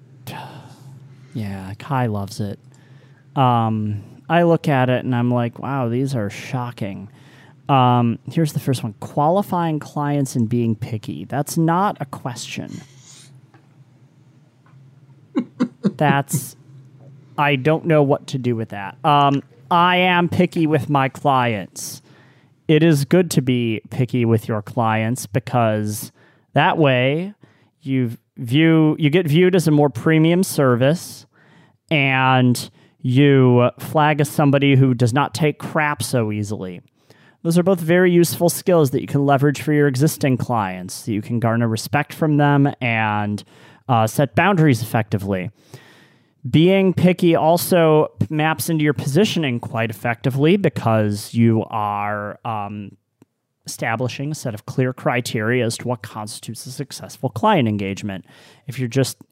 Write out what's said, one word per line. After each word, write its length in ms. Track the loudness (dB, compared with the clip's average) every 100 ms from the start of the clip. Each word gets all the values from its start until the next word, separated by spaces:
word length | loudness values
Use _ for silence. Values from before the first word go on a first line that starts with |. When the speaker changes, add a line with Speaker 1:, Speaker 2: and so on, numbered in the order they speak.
| _ -20 -16
Speaker 1:
<sighs> 220 | -16 -16 -18 -20 -20 -20 -20 -20 -20 -14
yeah, 400 | -10 -8 -8 -12 -14
Kai 280 | -6 -2 -2
loves 340 | -4 -8 -8
it. 180 | -8 -10 -18 -20 -20 -20 -20 _ _ 0
Um, 680 | 2 2 0 -2 -4 -6 -10 -16 -2
I 140 | 2
look 240 | 4 2 2
at 200 | 0 2
it 160 | 0
and 100 | -2
I'm 160 | -2 0
like, 280 | 0 -2 -6
"Wow, 300 | -8 -4 -2
these 260 | -2 -4
are 160 | -4 -6
shocking." 760 | -8 -8 -8 -8 -8 -10 -10 -16 -20 -20 -20 -20 _ 0
Um, 500 | 2 4 4 2 -2 -4
here's 240 | -2 -2
the 60 | -2
first 240 | -4 -4
one. 120 | -4
Qualifying 840 | -10 -8 -2 0 0 -2 -2 -2 -4
clients 560 | -6 -6 -2 -2 -2
and 140 | -2 -2
being 260 | 0 -2
picky. 500 | -2 -6 -10 -10 -12
That's 320 | -8 -8 -4 -2
not 400 | 0 0 -2 -4
a 60 | -12
question. 720 | -12 -12 -12 -12 -12 -12 -14 -18 -20 -20 -20 -20 -20 _ _ _ _ _ _ _ _ _ _ _ _ _ -20 -20 _ _ -20 _ -8
Speaker 2:
<laughs> 40 | -6 -6 -8 -4
Speaker 1:
That's, 720 | -4 0 2 2 2 -6 -8 -18 -20 -20 -20 -20 -20 -20 -12 -2
I 160 | 0
don't 300 | 2 2 0
know 180 | 2 4
what 240 | 4 0 -2
to 100 | -6
do 180 | -2 -4
with 140 | -6
that. 260 | -8 -12 -4
Um, 400 | 2 4 4 0 -4 _ -2
I 280 | 2 2 2
am 300 | 2 2 0
picky 380 | 0 0 0 0
with 240 | 0 0
my 180 | 0 0
clients. 960 | -2 0 2 0 -2 -8 -14 -14 -16 _ -20 _ _ _ _ 0
It 160 | 4
is 220 | 4 2
good 260 | 2 2 2
to 100 | 0
be 400 | 0 0 0 -4 -8
picky 340 | -6 -2 0
with 240 | 2 2 0
your 140 | -8
clients 640 | -6 -2 0 0 -2 -4 -6
because 840 | -8 -2 0 0 0 -4 -8 -12 _ _ _ _
that 220 | 0 0 2
way 580 | 2 2 0 -2 -6 -14 -20 _ _ _
you 340 | -4 -2 -2 -6 _ -12
view, 600 | -2 2 4 6 4 2
you 120 | 2
get 180 | 2 2
viewed 260 | 4 4
as 140 | 4 2
a 20 |
more 200 | 4 2
premium 520 | 0 2 4 4 2
service 840 | 0 0 2 4 2 0 -6 -20 -20 _ _ _ _ _ -2
and 800 | 0 2 2 4 4 4 0 -6 _ _ _
you 680 | 0 4 6 6 6 6 4 0
flag 420 | -4 0 2 2
as 80 | 0
somebody 460 | 2 2 4 4 6
who 160 | 4
does 200 | 4 2
not 220 | 0 -2
take 240 | 0 -2 -2
crap 440 | -6 -2 -2 -2
so 300 | -4 -2 -2
easily. 480 | -4 -6 -8 -10 -14 _ _ _ _ _ _
Those 140 | 0 2
are 60 |
both 180 | 2 0
very 320 | 2 4 4
useful 380 | 4 2 2 -2
skills 400 | 0 2 2 2
that 100 | 0
you 60 | -2
can 180 | 0
leverage 380 | 2 2 2 0
for 100 | 0
your 160 | 2 2
existing 480 | 2 0 0 0 0
clients, 720 | 0 -2 -2 -6 -12 -12 -6
that 60 |
you 100 | -6
can 180 | -4 -2
garner 260 | 0 0 0
respect 460 | -2 -4 -4 -4
from 240 | -4 0 2
them 340 | 4 4 2 0
and, 600 | -4 -2 0 0 -2 -6 -10 -20 -20 _ 0
uh, 180 | 2 2
set 280 | 0 0
boundaries 480 | 2 2 4 4 2
effectively. 680 | 0 -4 -2 -4 -4 -4 -6 _ _ -20 -20 _ _ _ _ _ 0
Being 440 | 4 4 4 2
picky 420 | 2 2 4 2
also 800 | 2 2 2 2 2 4 4 2 -2 -4
maps 400 | 0 0 -2 -2
into 160 | 0
your 80 | 0
positioning 680 | -2 0 2 2 0 -2 -4
quite 300 | -6 -6 -6
effectively 720 | -4 -6 -4 -2 0 2 2
because 720 | 0 -2 0 2 0 -2 -4
you 320 | 2 2 2 -2
are, 680 | -6 -6 -4 -6 -6 -8 -10
um, 520 | -10 -8 -8 -12 -14 -18 _ _ _ _ _ _ -16
establishing 640 | -8 -4 -2 -4 -6 -8
a 20 |
set 180 | -8 -8
of 140 | -10 -8
clear 260 | -2 -2
criteria 720 | -2 -2 -2 -2 -4 -2 0
as 140 | -2 -4
to 100 | -6
what 140 | -8
constitutes 640 | -8 -12 -12 -12 -14 -14 -14
a 60 |
successful 580 | -14 -14 -14 -16 -8 -6
client 380 | -2 0 2 2
engagement. 560 | -2 -4 -6 -8 -10 -14 -20 -20 _ -14
If 120 | -8
you're 100 | -4
just 280 | -2 -2 -4 -10